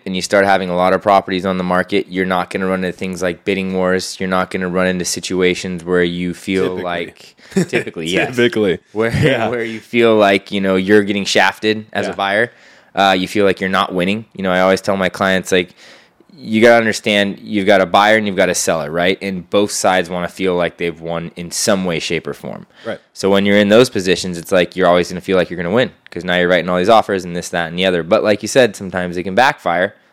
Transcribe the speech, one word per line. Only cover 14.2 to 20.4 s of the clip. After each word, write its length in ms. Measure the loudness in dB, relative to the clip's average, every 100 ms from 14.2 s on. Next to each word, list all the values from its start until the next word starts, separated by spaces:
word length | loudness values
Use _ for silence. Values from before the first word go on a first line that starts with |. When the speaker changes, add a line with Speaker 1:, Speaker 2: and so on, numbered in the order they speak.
| -8
Speaker 1:
You 80 | -8
know, 80 | -2
I 80 | 2
always 200 | 4 2
tell 160 | 0 -2
my 120 | -2
clients, 440 | 0 0 0 0
like, 180 | 0 0 _ -20 -20 _ _ _
you 280 | -18 -4 4
gotta 140 | 6 6
understand 600 | 4 -2 0 2 2 -4
you've 260 | -6 -2 2
got 140 | 4
a 40 | 4
buyer 300 | 4 4 4
and 100 | 2
you've 100 | 0
got 120 | 0
a 60 |
seller, 360 | 0 -2 -2 -2
right? 280 | -2 0 0
And 280 | -4 -8 -2
both 200 | 0 0
sides 380 | 0 2 2 0
wanna 200 | -6 -6
feel 260 | -4